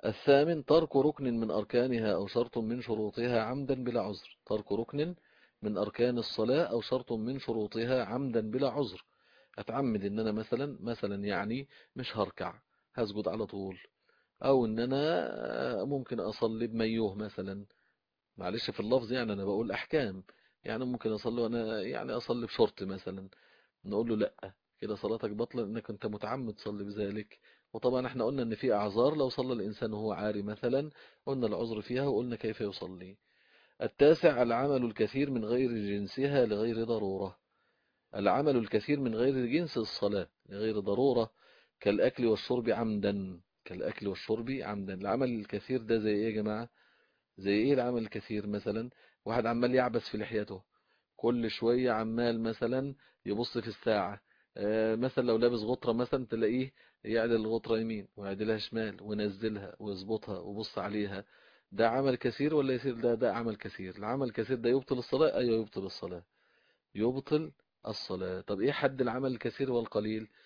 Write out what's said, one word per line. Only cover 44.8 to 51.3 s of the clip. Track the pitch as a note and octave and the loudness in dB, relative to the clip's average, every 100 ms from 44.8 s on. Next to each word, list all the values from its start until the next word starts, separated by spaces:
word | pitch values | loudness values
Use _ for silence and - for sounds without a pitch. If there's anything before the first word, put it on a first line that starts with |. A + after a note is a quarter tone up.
| G2 | -6
العمل | F#2+ G2+ A#2 B2+ A#2 | -6 0 0 0 -2
الكثير | G#2 G#2 - B2+ | -4 -6 -2 -2
ده | A2 A2+ | 2 2
زي | G#2+ | 4
إيه | G#2 | 2
يا | A2 | 2
جماعة؟ | G#2+ G#2+ G#2+ A#2+ _ _ _ _ _ _ - | 0 -2 -2 -6 _ _ _ _ _ _ -6
زي | F#2+ | 2
إيه | G#2 B2+ | 4 6
العمل | C3+ A#2+ B2 | 4 4 0
الكثير؟ | A2 A2 - G#2+ G2+ | -2 -8 -4 -4 -2
مثلًا | G#2 A2+ G#2+ B2 - - _ | -4 -2 -2 -4 -10 -20 _
واحد | - A#2+ A2+ | -2 2 2
عمال | A#2 B2 | 2 4
يعبث | B2+ B2 A#2 - | 4 4 0 -2
في | A2 | -6
لحيته، | G#2 A2+ G#2 F#2+ - _ _ _ _ - | -2 -2 -4 -8 -14 _ _ _ _ 0
كل | A#2 | 2